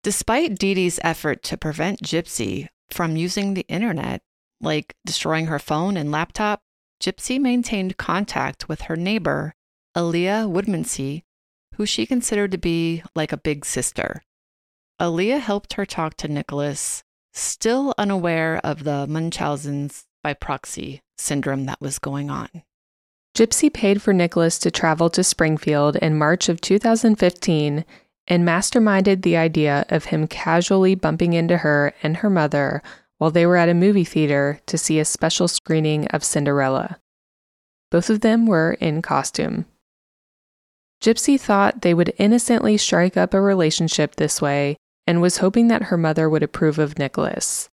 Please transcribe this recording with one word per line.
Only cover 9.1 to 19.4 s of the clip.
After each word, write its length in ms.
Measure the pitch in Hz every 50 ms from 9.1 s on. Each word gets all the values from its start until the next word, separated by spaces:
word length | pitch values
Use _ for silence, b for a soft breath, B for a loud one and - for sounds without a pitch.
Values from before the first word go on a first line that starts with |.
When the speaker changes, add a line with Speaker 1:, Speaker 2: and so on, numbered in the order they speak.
| 214 220 165 156 143 147 151 156 - _ _ _ _ _ _ _ _
Speaker 1:
Aaliyah 540 | 170 170 170 165 170 175 190 202 220 220 208
Woodmansee, 760 | 165 185 202 208 190 160 156 - - - 135 139 143 165 _ _ _ _ _ _ _ _ _ _ -
who 100 | - 214
she 200 | 208 - - 226
considered 460 | - 262 247 240 - 226 208 202 196
to 60 | 185
be 460 | 170 - 175 165 165 165 165 165 165 - - _
like 180 | 160 156 - 151
a 40 |
big 280 | 143 _ 156 147 147 -
sister. 560 | - - 131 123 - - - - - - - _ _ _ _ _ _ _ _ _ _ _ _ _ _ _ -
Aaliyah 380 | 175 175 165 165 190 220 262 294
helped 340 | 240 214 202 202 - - -
her 120 | - 196
talk 300 | - - - 160 160 -
to 100 | - -
Nicholas, 760 | 147 147 143 - - 139 143 143 143 143 - - - - - _ _ _ _ _ _ _
still 600 | - - - - _ - 226 240 262 277 277 -
unaware 640 | - 208 202 196 190 170 170 165 165 160 160 160 - -
of 200 | 160 147 151 139
the 220 | 151 143 143 143
Munchausen's 1000 | 143 151 160 165 165 - -